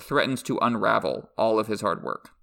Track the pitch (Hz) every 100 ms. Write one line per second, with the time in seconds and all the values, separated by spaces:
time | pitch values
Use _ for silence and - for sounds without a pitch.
0 | - 143 - 131 - 127 120 117 104 110
1 | 78 60 - - 110 110 107 101 107 82
2 | - - - _